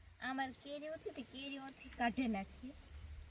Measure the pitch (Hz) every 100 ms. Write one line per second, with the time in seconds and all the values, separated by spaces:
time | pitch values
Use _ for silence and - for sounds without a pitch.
0 | - - 254 262 269 233 285 285 302 320
1 | - 302 226 262 277 277 269 269 254 -
2 | 240 240 254 202 196 - 254 - - -
3 | - - -